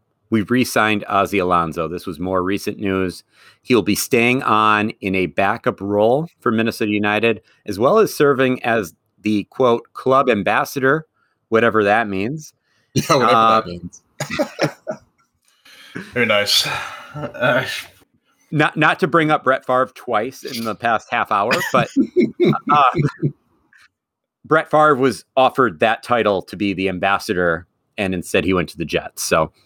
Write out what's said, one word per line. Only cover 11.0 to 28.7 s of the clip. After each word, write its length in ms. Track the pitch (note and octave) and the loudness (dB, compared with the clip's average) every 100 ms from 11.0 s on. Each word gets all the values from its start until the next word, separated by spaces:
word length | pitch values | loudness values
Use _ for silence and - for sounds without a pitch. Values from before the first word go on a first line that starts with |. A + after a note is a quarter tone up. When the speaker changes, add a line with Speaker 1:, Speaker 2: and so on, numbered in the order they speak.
| - _ _ _ - | -4 _ _ _ -2
Speaker 1:
whatever 360 | A2 A#2 G#2+ | 2 2 2
that 240 | G2+ G#2+ G#2+ | 2 2 0
means. 440 | F#2+ G#2+ D#3+ - _ | -4 -4 -6 -12 _
Speaker 2:
<laughs> 360 | _ _ _ | _ _ _
Yeah, 200 | C#3 C#3+ | -4 0
whatever 180 | D3+ A2+ | 2 4
Speaker 1:
Uh, 280 | A2+ A2+ A2 | 4 4 2
Speaker 2:
that 60 | F#2 | 0
means. 360 | F2 F2 - _ - - - - - - - - - _ _ _ _ _ _ _ - - | -10 -14 -18 _ -12 -8 -6 -6 -4 -6 -6 -14 -14 _ _ _ _ _ _ _ -20 -18
<laughs> 180 | - - | -16 -8
Speaker 3:
Who 120 | B2 A2+ | -2 0
knows? 400 | G#2 G2+ - D3 - - - - | 2 2 0 -2 -6 -10 -14 -16
Uh, 520 | D3 D3 - B2+ B2+ A2+ - - _ _ _ _ _ - | -12 -10 -4 0 0 -2 -8 -14 _ _ _ _ _ -6
Speaker 1:
Not, 260 | D3+ D3+ - | 0 0 2
not 220 | D#3 E3 | 2 2
to 60 | E3 | 2
bring 240 | E3 D#3 | 2 2
up 140 | D3+ | 0
Brett 200 | B2+ C3 | 0 -2
Favre 280 | - B2+ B2+ | 0 0 0
twice 480 | - - G#2+ B2 - | -6 -4 -2 -2 -8
in 220 | - B2 | -10 -6
the 100 | A2+ | -6
past 340 | F#2+ A#2 G#2+ - | -4 -2 -2 -2
half 200 | A#2+ G#2 | -4 0
hour, 200 | G#2 G#2 F3 - | 0 0 -2 0
but, 160 | B2+ - C#4 - F#4 - | 0 0 0 -2 0 0
Speaker 2:
<laughs> 400 | - E4 - - | 2 0 0 0
Speaker 1:
uh, 200 | D3 C3 E3+ C#3+ - C#3+ - _ _ _ _ _ _ _ _ _ _ | 2 4 2 -4 -2 -6 -6 _ _ _ _ _ _ _ _ _ _
Brett 260 | - D#3 D3+ | -2 -2 2
Favre 240 | D3+ D3+ | 4 4
was 300 | C3 C3+ G2+ - - | 4 2 0 -4 2
offered 440 | C3 - B2 D#2+ | 2 4 0 2
that 220 | A2+ A2 | 0 0
title 400 | - A#2+ G#2 F#2+ | 0 0 2 0
to 140 | - F#2 | -4 -6
be 180 | G2+ | -4
the 160 | F#2 F#2+ | -2 -4
ambassador, 760 | F2+ G2 G2 - F2+ F2 E2 - _ _ - | -2 0 0 -2 -2 0 -2 -6 _ _ -8
and 180 | F#2+ | -6
instead 300 | F2+ - G2 | -4 -2 -2
he 80 | F2+ | 0
went 160 | F#2 D#2+ | 0 -2